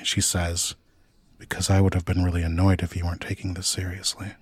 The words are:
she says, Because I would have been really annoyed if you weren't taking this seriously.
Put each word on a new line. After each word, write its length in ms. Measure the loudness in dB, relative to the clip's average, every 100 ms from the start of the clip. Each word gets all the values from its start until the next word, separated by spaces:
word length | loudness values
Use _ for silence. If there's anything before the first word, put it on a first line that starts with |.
she 180 | -2 0
says, 540 | 0 0 0 -2 -4 -6 _ _ _ _ _ _
Because 320 | -10 -4 2
I 120 | 6
would 120 | 6
have 120 | 2
been 180 | 0 2
really 200 | 2 2
annoyed 380 | 0 4 4 4
if 120 | 0
you 100 | -2
weren't 160 | -4 -4
taking 320 | -6 -6 -6
this 140 | -4 -4
seriously. 680 | -4 -4 -4 -6 -6 -10 -12